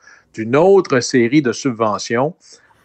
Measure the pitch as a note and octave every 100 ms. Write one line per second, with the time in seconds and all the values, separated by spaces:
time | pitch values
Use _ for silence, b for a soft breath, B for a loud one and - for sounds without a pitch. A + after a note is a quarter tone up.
0 | b b b - A2 C3+ F#3 G3 F3 C3
1 | - B2+ A#2 D3 A#2+ G#2+ C#3 A2+ A2 G2
2 | - A#2 D3 - b b b b